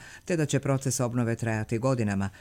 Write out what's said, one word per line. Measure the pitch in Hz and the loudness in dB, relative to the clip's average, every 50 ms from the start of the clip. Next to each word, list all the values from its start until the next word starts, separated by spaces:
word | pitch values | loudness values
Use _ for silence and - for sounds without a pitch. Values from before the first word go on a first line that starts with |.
| - - - - - | -4 -16 -20 -16 -4
te | - 175 | -2 0
da | 160 151 | 0 2
će | - 147 131 | 2 0 0
proces | - 135 135 131 - 135 - - | 2 2 0 0 0 -2 0 0
obnove | 123 113 120 123 117 117 117 | 0 0 0 0 0 0 0
trajati | - 117 113 110 110 110 - 120 110 | 0 0 -2 0 -2 -2 -2 -2 0
godinama. | 131 135 131 120 110 104 98 98 98 95 - - | 2 0 2 2 2 0 2 0 0 -2 -4 -10